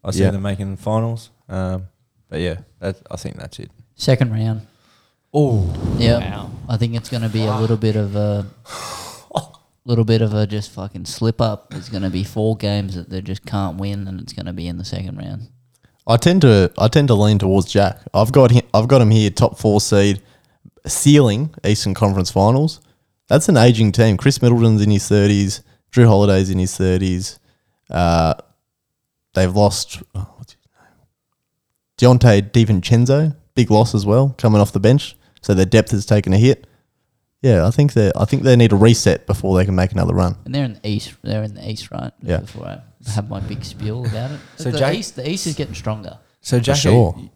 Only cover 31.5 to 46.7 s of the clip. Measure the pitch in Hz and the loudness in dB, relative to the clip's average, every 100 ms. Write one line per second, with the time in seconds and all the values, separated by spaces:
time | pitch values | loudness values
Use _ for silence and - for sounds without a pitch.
31.5 | _ _ _ _ _ 123 127 120 101 98 | _ _ _ _ _ 4 6 6 4 4
32.5 | 123 110 101 - 117 123 139 156 143 _ | 2 2 0 2 2 4 2 0 -4 _
33.5 | - 117 107 117 107 98 113 139 127 117 | -2 2 4 4 0 0 2 2 0 2
34.5 | 107 101 - 104 143 - - _ _ - | 4 2 2 2 2 0 -18 _ _ -2
35.5 | 95 92 110 107 104 98 104 95 95 123 | 0 4 2 2 -4 0 0 2 4 4
36.5 | 131 _ _ _ _ _ _ _ _ 135 | 2 _ _ _ _ _ _ _ _ 2
37.5 | 101 82 123 143 117 101 - 107 139 131 | 4 2 2 2 2 0 0 -2 0 4
38.5 | 123 113 101 113 113 - 85 - - 95 | 6 6 6 4 4 2 0 -2 -4 0
39.5 | 92 95 92 92 101 87 87 90 95 - | 0 0 0 -2 -2 -2 0 -2 -4 -8
40.5 | 135 131 104 107 101 - - - 107 107 | -6 -6 -8 -6 -6 -8 -16 -8 -8 -8
41.5 | 98 104 110 - - 64 _ - 87 - | -12 -12 -12 -12 -12 -12 _ -6 -6 -6
42.5 | - 50 50 - _ - 104 101 98 98 | -16 -16 -16 -20 _ -8 -8 -6 -10 -10
43.5 | 101 - - 107 113 120 104 127 143 - | -10 -12 -10 -10 -6 -6 -6 -10 -12 -18
44.5 | - 143 151 139 185 214 - 147 190 - | -10 -6 -2 -2 -2 -8 -10 -8 -6 -6
45.5 | 151 147 92 - 107 95 - _ _ - | -6 -8 -8 -8 -8 -12 -20 _ _ -2
46.5 | 123 117 | -2 0